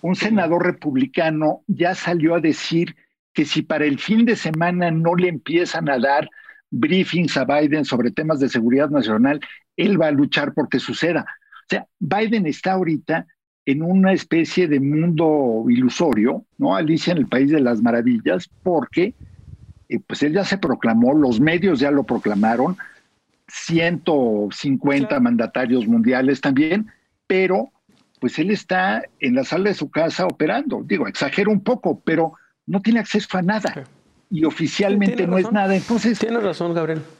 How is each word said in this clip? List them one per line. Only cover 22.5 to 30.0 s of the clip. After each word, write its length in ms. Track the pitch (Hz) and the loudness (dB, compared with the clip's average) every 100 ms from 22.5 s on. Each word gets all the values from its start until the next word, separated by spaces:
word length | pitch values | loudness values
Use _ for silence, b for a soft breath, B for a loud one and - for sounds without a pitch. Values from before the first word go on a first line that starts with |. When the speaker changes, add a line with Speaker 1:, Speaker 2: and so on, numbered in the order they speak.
| 117 131 185 B B B _ _ _ _ | 2 0 -2 B B B _ _ _ _
Speaker 1:
ciento 1000 | - - 165 165 165 165 151 120 107 104 | -16 -2 0 0 -2 0 2 2 0 -2
cincuenta 580 | - 147 131 139 139 - | -4 -2 0 0 0 0
Speaker 2:
Claro. 140 | 143 | 2
Speaker 1:
mandatarios 640 | 120 240 220 - 127 127 107 | 2 2 -2 -2 0 0 2
mundiales 540 | 117 113 127 131 135 | 2 2 2 2 0
también, 480 | 147 135 156 190 214 B B _ _ | 0 0 2 0 -4 B B _ _
pero 440 | 185 185 190 247 _ _ _ _ _ | 0 2 0 -2 _ _ _ _ _
pues 180 | 123 - | -6 -2
él 120 | 170 | -2
está 520 | 214 - 185 190 220 - _ | -2 -2 -2 0 -2 -6 _
en 160 | - | -2
la 100 | 254 | 0
sala 260 | 262 202 202 | 0 -2 -2
de 40 | |
su 160 | 185 143 | -2 -4
casa 360 | 151 | -2